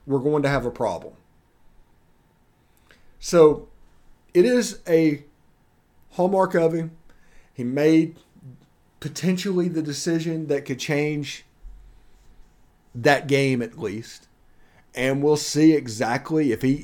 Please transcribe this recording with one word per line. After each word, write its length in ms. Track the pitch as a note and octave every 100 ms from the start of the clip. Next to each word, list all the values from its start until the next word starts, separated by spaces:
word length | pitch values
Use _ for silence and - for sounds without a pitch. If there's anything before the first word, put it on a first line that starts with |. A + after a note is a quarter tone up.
| -
we're 140 | C3+
going 220 | C#3 D3+
to 60 | C#3
have 160 | C#3
a 60 | A#2+
problem. 440 | A#2+ A2+ E2+ - - _ _ _ _ - - _ _ _ _ _ _ _ _ _ _ _ _ - -
So 500 | - F3 D#3 C#3+ - - - _ - - _
it 140 | F3 A3
is 340 | B3 A3 - -
a 360 | E3 D#3+ C#3+ - _ _ _ _ _ _ _ _
hallmark 420 | - F3+ G3 F#3
of 180 | F#3 E3
him. 200 | E3 E3 - - - - - -
He 120 | -
made 520 | B2 C3+ D#3 D#3+ D#3+ E3 _ _ C3 - _ _ _ _
potentially 680 | C#3 - E3+ F#3 G3+ F3+ F3
the 140 | D#3+
decision 640 | D3 C#3+ F3+ E3 D#3+ D#3+ D3+
that 180 | C#3
could 140 | C#3+ C3
change 640 | - D3 D3+ D3+ C#3 - - _ - - - - - - - - - _ _ _ _
that 320 | B2 C#3 C#3 C#3
game 340 | C#3 C#3 B2+
at 180 | A#2 C3+
least. 500 | F3 G#2 A#2+ - _ _ _ _ - _ _
And 280 | - C3 C#3
we'll 140 | C#3+ D3+
see 380 | - D3 D#3+
exactly 800 | D3+ B2+ A2 A2+ C3 - D#3 C#3+
if 100 | A2
he, 140 | C3 D3